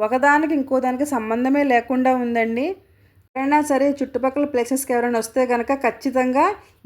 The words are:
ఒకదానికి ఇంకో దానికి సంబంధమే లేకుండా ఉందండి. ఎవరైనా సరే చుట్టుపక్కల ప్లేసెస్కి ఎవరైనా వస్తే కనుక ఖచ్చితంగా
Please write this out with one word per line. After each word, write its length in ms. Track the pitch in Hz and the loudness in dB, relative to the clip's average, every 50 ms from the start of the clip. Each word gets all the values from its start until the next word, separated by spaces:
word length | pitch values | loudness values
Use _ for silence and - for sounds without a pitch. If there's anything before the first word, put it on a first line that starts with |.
ఒకదానికి 540 | 214 214 247 254 277 285 294 302 320 294 320 | -2 0 0 2 4 4 4 4 2 2 0
ఇంకో 260 | 277 262 262 262 262 | 0 0 0 -2 0
దానికి 260 | 247 254 254 247 294 | 0 0 -2 -2 -2
సంబంధమే 560 | 294 277 233 220 220 226 240 254 262 269 285 | -2 -2 -2 -2 -2 -2 0 0 0 2 2
లేకుండా 520 | 285 269 247 233 233 - 262 254 254 262 254 | 2 2 2 2 0 0 -2 0 2 2 0
ఉందండి. 480 | 254 240 240 233 233 226 226 226 240 | 0 0 -2 0 0 0 0 -2 -2
ఎవరైనా 960 | 277 359 392 - _ _ _ _ _ _ _ _ _ _ - 262 269 277 294 302 | -4 -4 -6 -8 _ _ _ _ _ _ _ _ _ _ -8 -4 -2 2 2 2
సరే 300 | 294 294 277 254 277 285 | 2 2 2 2 2 2
చుట్టుపక్కల 540 | 277 285 269 262 - 240 254 262 262 294 285 | 0 -2 -4 -4 -4 -2 -2 -2 -2 -2 -2
ప్లేసెస్కి 480 | 294 254 240 233 - 262 262 - - | 0 0 -2 -2 0 -2 -4 -2 0
ఎవరైనా 260 | 247 240 240 240 240 226 | 0 0 0 0 0 -2
వస్తే 280 | 220 226 - 262 254 | -4 -2 -2 0 0
కనుక 280 | 240 240 233 226 - 277 | 2 0 0 0 -2 -2
ఖచ్చితంగా 800 | 269 254 226 220 - - 277 240 262 254 254 247 277 320 392 415 - - _ _ _ - | 0 0 -2 -2 -2 -4 -2 0 0 0 2 2 2 2 2 0 -4 -10 _ _ _ -10